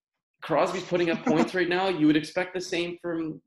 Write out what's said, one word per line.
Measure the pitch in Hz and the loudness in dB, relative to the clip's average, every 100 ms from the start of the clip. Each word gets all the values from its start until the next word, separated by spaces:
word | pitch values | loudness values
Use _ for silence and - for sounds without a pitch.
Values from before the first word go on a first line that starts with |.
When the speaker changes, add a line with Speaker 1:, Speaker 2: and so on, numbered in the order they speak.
| _ _ _ _ | _ _ _ _
Speaker 1:
Crosby's | - 151 175 180 | -2 2 2 0
putting | - 175 170 | -2 0 0
up | 156 | 0
points | 156 151 160 | 2 2 2
Speaker 2:
<laughs> | |
Speaker 1:
right | 185 175 | 0 0
now. | 180 190 | 2 0
You | 175 151 | 4 4
would | 156 | 4
expect | 156 180 180 | 2 -4 -4
the | 180 | -4
same | 175 170 170 175 | -4 -4 -4 -6
from | 175 165 160 156 | -6 -4 -6 -8